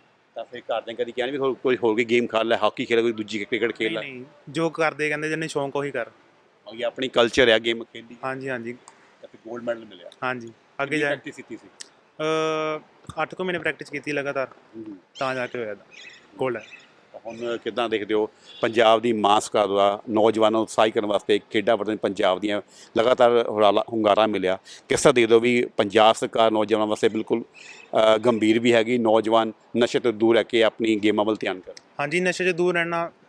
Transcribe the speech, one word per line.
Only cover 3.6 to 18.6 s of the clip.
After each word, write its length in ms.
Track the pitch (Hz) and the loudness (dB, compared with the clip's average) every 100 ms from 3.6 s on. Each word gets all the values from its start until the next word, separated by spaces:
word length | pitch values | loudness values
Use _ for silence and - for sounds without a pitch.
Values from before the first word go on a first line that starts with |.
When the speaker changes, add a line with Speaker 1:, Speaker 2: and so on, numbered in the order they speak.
| 113 | -2
Speaker 1:
ਖੇਡ 200 | - 113 | -2 -6
Speaker 2:
ਨਹੀਂ, 60 | 107 | -6
Speaker 1:
ਲੈ? 20 | |
Speaker 2:
ਨਹੀਂ, 240 | 143 123 139 _ - | -10 -14 -20 _ -10
ਜੋ 220 | 143 165 | -4 -4
ਕਰਦੇ 380 | 151 156 143 151 | -2 -2 -2 -4
ਕਹਿੰਦੇ 200 | 151 156 | -4 -6
ਜਿਹਨੇ 200 | 156 160 | -6 -6
ਸ਼ੌਂਕ 280 | 147 139 139 | -4 -4 -4
ਉਹੀ 140 | 143 | -6
ਕਰ। 200 | 127 113 - _ _ _ _ 107 | -6 -10 -14 _ _ _ _ -18
Speaker 1:
ਅੱਗੇ 120 | 113 | -8
ਆਪਣੀ 240 | 117 - 131 | -6 -4 -2
ਕਲਚਰ 400 | 123 117 - 123 | 2 2 6 6
ਹੈ 120 | 110 | 4
ਗੇਮ 240 | 117 117 | 2 -4
ਖੇਡ 220 | 120 117 113 | -8 -18 -20
ਦੀ। 100 | 120 | -12
Speaker 2:
ਹਾਂਜੀ, 240 | 131 131 135 | -10 -10 -8
ਹਾਂਜੀ। 240 | 123 117 123 - - _ _ | -8 -10 -14 -18 -20 _ _
Speaker 1:
ਤਾਂ 60 | - | -20
ਫਿਰ 180 | - 113 | -20 -16
ਗੋਲਡ 120 | 120 | -10
ਮੈਡਲ 220 | 120 113 | -8 -8
ਮਿਲਿਆ। 260 | 107 90 - - | -10 -20 -20 -8
Speaker 2:
ਹਾਂਜੀ, 240 | 127 123 113 | -6 -6 -12
ਅੱਗੇ 440 | 113 _ - 139 | -20 _ -8 -4
Speaker 1:
ਕਿੰਨੀ 80 | 151 | -2
Speaker 2:
ਜਾ 80 | 143 | -2
Speaker 1:
ਪ੍ਰੈਕਟਿਸ 280 | 139 139 131 | -4 -10 -16
ਕੀਤੀ 200 | - 110 | -16 -18
ਸੀ? 120 | 98 - - _ _ - 156 160 160 156 156 156 | -18 -20 -20 _ _ -8 -4 -2 -2 -4 -6 -8
Speaker 2:
ਅ, 440 | - _ - 160 | -12 _ -12 -8
ਅੱਠ 120 | 156 | -8
ਕੁ 100 | - | -6
ਮਹੀਨੇ 140 | 185 170 | -6 -4
ਪ੍ਰੈਕਟਿਸ 320 | 156 143 - | -6 -8 -10
ਕੀਤੀ 220 | 147 147 | -12 -8
ਲਗਾਤਾਰ, 360 | 143 139 135 127 - _ 113 | -6 -4 -6 -6 -10 _ -18
Speaker 1:
ਹੂੰ। 200 | 107 92 _ - | -16 -18 _ -8
Speaker 2:
ਤਾਂ 160 | 131 | -6
ਜਾ 120 | 131 123 | -6 -6
ਕੇ 120 | 123 | -8
ਹੋਇਆ 120 | 107 | -10
ਇਹਦਾ 140 | 101 _ - - - _ 101 | -12 _ -20 -20 -20 _ -6
ਗੋਲਡ 180 | 131 110 | -6 -6
ਹੈ। 60 | - - - _ _ | -12 -20 -20 _ _
Speaker 1:
ਤਾਂ 80 | - 113 | -18 -16
ਹੁਣ 300 | 117 120 113 | -10 -8 -6
ਕਿੱਦਾਂ 320 | 120 107 113 | -6 -4 -2
ਦੇਖਦੇ 260 | 110 104 | -4 -2
ਹੋ 160 | 107 107 _ - - | -2 -2 _ -20 -6